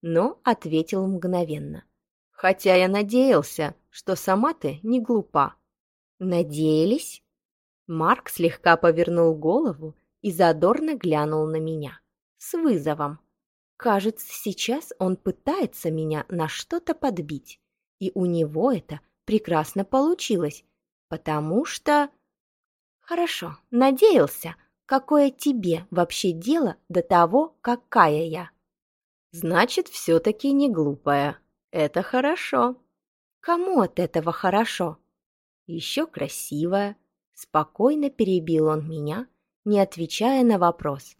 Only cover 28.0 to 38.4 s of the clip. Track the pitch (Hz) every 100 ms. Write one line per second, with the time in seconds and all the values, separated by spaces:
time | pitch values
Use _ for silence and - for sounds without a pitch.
28 | 170 151 165 160 175 _ _ _ _ _
29 | _ _ _ 170 170 175 240 - 359 -
30 | - 165 165 214 277 277 285 185 147 143
31 | - 143 143 - _ _ _ 180 147 -
32 | 190 254 277 349 - 262 240 254 _ _
33 | _ _ _ _ - 339 370 349 185 -
34 | 175 170 160 165 190 196 226 - 175 156
35 | _ _ _ _ _ _ - 165 - -
36 | 320 - - - - 147 170 190 202 208
37 | _ _ _ _ - 156 151 _ 226 302
38 | 285 - 202 185